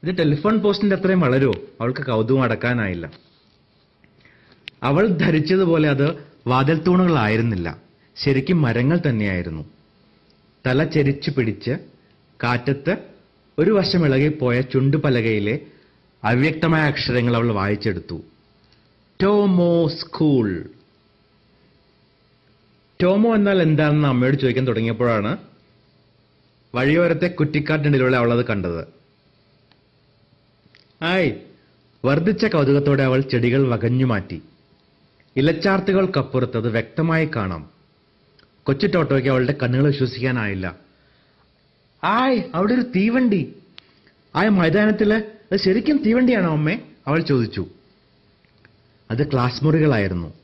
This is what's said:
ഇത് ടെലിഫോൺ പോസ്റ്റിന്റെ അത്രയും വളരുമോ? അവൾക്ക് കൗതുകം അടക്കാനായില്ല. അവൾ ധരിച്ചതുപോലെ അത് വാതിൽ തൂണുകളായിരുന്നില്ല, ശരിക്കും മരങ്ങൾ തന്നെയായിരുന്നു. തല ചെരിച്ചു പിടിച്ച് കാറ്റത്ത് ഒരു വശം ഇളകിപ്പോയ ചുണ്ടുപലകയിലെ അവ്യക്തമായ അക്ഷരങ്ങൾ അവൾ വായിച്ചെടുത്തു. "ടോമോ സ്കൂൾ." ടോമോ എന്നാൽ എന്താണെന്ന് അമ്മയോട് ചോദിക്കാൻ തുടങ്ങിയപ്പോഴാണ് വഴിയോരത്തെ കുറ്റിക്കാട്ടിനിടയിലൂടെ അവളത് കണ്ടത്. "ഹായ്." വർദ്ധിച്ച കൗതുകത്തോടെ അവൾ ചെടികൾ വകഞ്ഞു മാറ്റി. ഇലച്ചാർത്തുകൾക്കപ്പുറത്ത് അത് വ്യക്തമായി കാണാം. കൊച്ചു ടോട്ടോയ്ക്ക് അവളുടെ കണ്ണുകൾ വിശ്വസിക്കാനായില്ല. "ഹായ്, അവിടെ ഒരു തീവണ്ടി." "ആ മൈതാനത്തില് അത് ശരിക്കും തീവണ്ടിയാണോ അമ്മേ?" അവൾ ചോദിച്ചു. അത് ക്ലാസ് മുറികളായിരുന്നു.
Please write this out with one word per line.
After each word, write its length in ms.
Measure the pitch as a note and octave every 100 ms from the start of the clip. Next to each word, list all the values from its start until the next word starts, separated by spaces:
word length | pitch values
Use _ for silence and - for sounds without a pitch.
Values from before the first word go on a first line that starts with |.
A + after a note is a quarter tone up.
ഇത് 140 | D#3 F3+
ടെലിഫോൺ 420 | D#3 D3 G#3 A3
പോസ്റ്റിന്റെ 360 | G3+ G3+ G#3 F#3+
അത്രയും 240 | F#3+ F#3
വളരുമോ? 340 | D3 C3 C3+ G2+ - -
അവൾക്ക് 240 | A#2 C3 C#3+
കൗതുകം 380 | A2+ A2 C3+
അടക്കാനായില്ല. 680 | B2 G#2+ A#2+ B2 G#2 F2 D#2+ - _ _ _ _ _ _ _ _ _ _ _ _ _ _ - _
അവൾ 240 | B2+ C#3+ G#3+
ധരിച്ചതുപോലെ 840 | E3+ D#3 D#3 D3+ F#3 F#3 E3 D3+
അത് 360 | C3+ C#3+ E3 - _ -
വാതിൽ 360 | B2+ C3+ D#3+
തൂണുകളായിരുന്നില്ല, 920 | E3 F3+ F3+ D#3 G#2+ A2 A#2 G2+ E2+ D2+ _ _ _ -
ശരിക്കും 460 | - C3+ C3+ F3+
മരങ്ങൾ 380 | C3+ A2+ B2 E3+ E3
തന്നെയായിരുന്നു. 600 | A2+ G#2 F#2 F2 D#2+ D2+ _ _ _ _ _ _ _ _ _ C3
തല 160 | B2+
ചെരിച്ചു 480 | E3 D#3+ C#3 C#3 -
പിടിച്ച് 400 | C#3 A2+ F#2+ - D3 - _ _ _ _ _
കാറ്റത്ത് 540 | A#2+ A#2+ C3 C#3 - F3+ - - _ _ _ -
ഒരു 120 | E3+
വശം 340 | G#3+ F#3 F#3 D#3
ഇളകിപ്പോയ 560 | C3 D3 D3+ B2 A#2+
ചുണ്ടുപലകയിലെ 1000 | B2+ C3+ C3+ D3+ D3 B2 A2+ A2 G2+ C3+ - - _ _ _ _
അവ്യക്തമായ 580 | A2 B2 D3 D#3 E3 D#3+
അക്ഷരങ്ങൾ 540 | D3+ - - B2 A#2+ A#2+
അവൾ 160 | A#2
വായിച്ചെടുത്തു. 720 | G#2 G2 G#2 A2 F2 - E2 - _ _ _ _ _ _ _ _ _
"ടോമോ 640 | F#3+ G#3 G3+ F3+ F3 E3+ D#3+
സ്കൂൾ." 840 | - - - D#3 C3+ G#2+ F2 - - _ _ _ _ _ _ _ _ _ _ _ _ _ _ _ _ _ _ _ _ _ _
ടോമോ 320 | F3+ G3+ A#3 A3+
എന്നാൽ 260 | G3+ F#3+
എന്താണെന്ന് 460 | D#3+ D3+ D3+ D3+ D3
അമ്മയോട് 300 | B2 B2 C#3
ചോദിക്കാൻ 300 | C3 B2 B2+
തുടങ്ങിയപ്പോഴാണ് 720 | A2 A2+ A2 A#2+ A2+ G2+ F#3 - _ _ _ _ _ _ _ _ _ _ _ _ A#2+
വഴിയോരത്തെ 520 | C3+ D#3 F3 D#3+ F3
കുറ്റിക്കാട്ടിനിടയിലൂടെ 880 | F3 D3+ D3+ D3 D#3 D3 C#3 B2+ B2+
അവളത് 280 | A#2+ A#2+ A#2
കണ്ടത്. 420 | G#2+ F2+ E2 - - _ _ _ _ _ _ _ _ _ _ _ _ _ _ _ _ _ _ _ _
"ഹായ്." 300 | E3 F#3 D#3 G#2+ - - _ _ _ _ B2
വർദ്ധിച്ച 400 | C#3+ E3+ G#3+ A3
കൗതുകത്തോടെ 580 | E3+ C#3 C#3+ C#3+ C#3
അവൾ 180 | C3+ C3
ചെടികൾ 460 | C3+ B2 B2 B2+ C3+
വകഞ്ഞു 380 | A#2 A#2 B2+ C3
മാറ്റി. 360 | G#2+ F2+ E2+ - _ _ _ _ _ _ _ _ -
ഇലച്ചാർത്തുകൾക്കപ്പുറത്ത് 1200 | C#3+ E3 G3+ F#3+ F#3+ F#3+ F#3 D3 C3 C3 B2 A#2
അത് 120 | A2+
വ്യക്തമായി 600 | A2+ A2+ - E3 D#3+ D#3 C#3
കാണാം. 340 | F#2+ E2+ D#2 _ _ _ _ _ _ _ _ _
കൊച്ചു 240 | - C#3 G3
ടോട്ടോയ്ക്ക് 420 | E3 D3+ C3+ B2+
അവളുടെ 260 | C3 B2+ C#3+
കണ്ണുകൾ 220 | B2 B2+ D3
വിശ്വസിക്കാനായില്ല. 880 | C#3 C3 A#2+ B2+ B2 G#2 G2 F#2 D#2+ _ _ _ _ _ _ _ _ _ _ _ _ E3
"ഹായ്, 380 | G#3+ C4 B3 F3+ D#3+
അവിടെ 180 | G3+
ഒരു 80 | B3+
തീവണ്ടി." 720 | - F3+ G#3 A#3+ B3+ G3+ C3+ - _ - _ _ _ _ _ D3
"ആ 80 |
മൈതാനത്തില് 720 | G#3 G3 E3 F#3+ G#3+ G#3+ G#3
അത് 440 | A3 G#3+ - - G3
ശരിക്കും 460 | F#3+ G3 D4+ C#4+
തീവണ്ടിയാണോ 480 | G#3+ A#3 B3 A#3 F3+
അമ്മേ?" 280 | D3+ D3+ G#3+ - - -
അവൾ 140 | D#3
ചോദിച്ചു. 440 | D#3+ C3+ A2+ - E2+ - _ _ _ _ _ _ _ _ _ _ _ _ _
അത് 200 | A2+ D3
ക്ലാസ് 320 | C3 B2 A#2+
മുറികളായിരുന്നു. 680 | D3 D#3 D3+ A#2 G2 F2+ E2 -